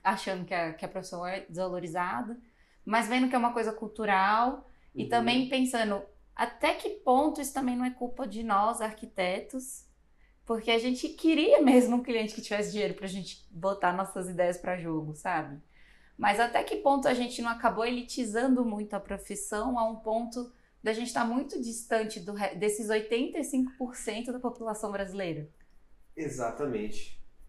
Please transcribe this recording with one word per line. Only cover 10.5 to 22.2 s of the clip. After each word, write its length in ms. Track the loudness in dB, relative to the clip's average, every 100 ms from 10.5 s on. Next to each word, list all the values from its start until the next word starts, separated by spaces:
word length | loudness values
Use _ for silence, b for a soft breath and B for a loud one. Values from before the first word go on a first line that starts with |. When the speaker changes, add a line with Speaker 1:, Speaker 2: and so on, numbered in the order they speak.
| -2 2
Speaker 1:
a 80 | 2
gente 300 | 2 0 -4
queria 540 | 0 4 6 8 8
mesmo 340 | 10 8 8 4
um 60 |
cliente 320 | 0 -2 -2
que 80 | -6
tivesse 280 | -4 -2 -2
dinheiro 200 | -2 -2
pra 120 | -2 -8
gente 360 | -8 -8 -12 -16
botar 440 | -6 -4 0 0
nossas 340 | 0 -2 -4 -6
ideias 300 | 0 2 0
pra 180 | -4 -4
jogo, 360 | -2 -4 -4
sabe? 440 | -8 -4 -2 -4 -10 -18 b b b b b
Mas 220 | 2 4
até 240 | 2 2
que 140 | -2 2
ponto 320 | 4 4 4
a 60 |
gente 260 | 2 0 -2
não 80 | -4
acabou 360 | 0 0 0 -2
elitizando 800 | -2 -6 -4 -2 0 4 4 2
muito 260 | -2 -4
a 60 | -6
profissão 800 | -6 -10 -8 -10 -4 -2 0 0
a 100 | 0
um 80 | -2
ponto 560 | -2 -2 -2 -6 -10 b b b
da 100 | -4
gente 200 | -2 -2
tá 120 | 0
muito 360 | 0 0 -2 -4
distante 600 | -6 -8 -2 0 0 -6